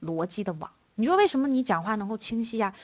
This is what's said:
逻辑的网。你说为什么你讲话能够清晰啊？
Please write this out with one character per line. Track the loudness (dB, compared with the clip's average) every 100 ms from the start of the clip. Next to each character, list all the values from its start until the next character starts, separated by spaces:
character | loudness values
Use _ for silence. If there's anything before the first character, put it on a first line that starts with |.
逻 | -6 -2 -2
辑 | -4
的 | -6
网。 | -6 -10 _ _ -2
你 | 2
说 | 4
为 | 4
什 | 4
么 | 2
你 | 2
讲 | 2 0
话 | 0 -2
能 | -4
够 | -6
清 | -4 -4
晰 | -2 -2
啊？ | -2 -4